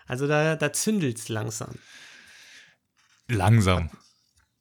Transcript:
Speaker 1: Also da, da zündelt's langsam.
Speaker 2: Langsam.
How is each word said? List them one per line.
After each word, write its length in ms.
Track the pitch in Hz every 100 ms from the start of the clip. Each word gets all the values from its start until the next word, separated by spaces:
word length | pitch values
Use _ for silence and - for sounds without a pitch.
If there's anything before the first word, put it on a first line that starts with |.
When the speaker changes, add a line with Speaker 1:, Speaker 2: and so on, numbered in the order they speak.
| -
Speaker 1:
Also 220 | 127 143
da, 280 | 147 156 156
da 160 | 147
zündelt's 540 | - - 214 147 113 -
langsam. 460 | 110 110 107 - - - - - - - - - - - _ _ _ _ _ -
Speaker 2:
Langsam. 600 | 113 92 113 95 90 80 - _ _ _ _ _ _